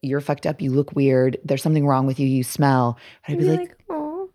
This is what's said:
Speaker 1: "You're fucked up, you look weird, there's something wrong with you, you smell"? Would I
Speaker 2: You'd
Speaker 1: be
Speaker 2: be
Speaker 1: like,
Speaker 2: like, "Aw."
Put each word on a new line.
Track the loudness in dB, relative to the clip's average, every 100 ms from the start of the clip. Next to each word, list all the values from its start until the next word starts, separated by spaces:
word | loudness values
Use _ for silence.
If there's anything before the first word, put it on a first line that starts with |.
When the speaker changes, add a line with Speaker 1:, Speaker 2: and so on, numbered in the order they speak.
Speaker 1:
"You're | -4 -4
fucked | -4 -4 -4
up, | -4
you | 0
look | 0 0 2
weird, | 4 4 2 0
there's | -4 -2
something | 0 2 2
wrong | 2 0
with | 0
you, | 0
you | 0
smell"? | -2 2 4 4 2 -2 -14 -18 -8
Would |
I | -2
Speaker 2:
You'd |
Speaker 1:
be |
Speaker 2:
be | 0
Speaker 1:
like, | 0
Speaker 2:
like, | -4 _ -10 -8
"Aw." | -8 -10 -12